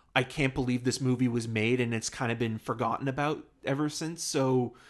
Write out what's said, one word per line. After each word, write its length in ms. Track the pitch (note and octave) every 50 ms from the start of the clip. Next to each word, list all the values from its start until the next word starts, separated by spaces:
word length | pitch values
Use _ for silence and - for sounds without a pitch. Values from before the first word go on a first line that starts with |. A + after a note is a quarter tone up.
| _ _ -
I 60 | C3 B2+
can't 320 | C3 - - C#3 C3 C3
believe 300 | - B2+ B2 B2 A#2+ B2
this 160 | B2+ A#2 -
movie 280 | C3+ B2+ B2 A#2+ B2+ B2
was 180 | A#2 A#2+ A2+ A#2
made, 320 | A2+ A2 G#2+ A2+ B2+ B2
and 120 | A#2+ A#2 A#2
it's 160 | A2+ - -
kind 220 | - - C3+ A#2 A2+
of 60 | A#2
been 180 | B2 A2+ A2 A2
forgotten 500 | - - A#2 A2+ A#2+ A2+ A#2 - C3+ C#3
about 360 | C3+ D3 C#3+ D3+ D#3+ - - - _ _ -
ever 240 | C3 C#3 C#3 D3+ D3+
since. 340 | D3 - E3 D#3 E3+ E3 -
So, 520 | - - C#3+ C3+ C3 B2+ B2+ B2 A#2 - - - -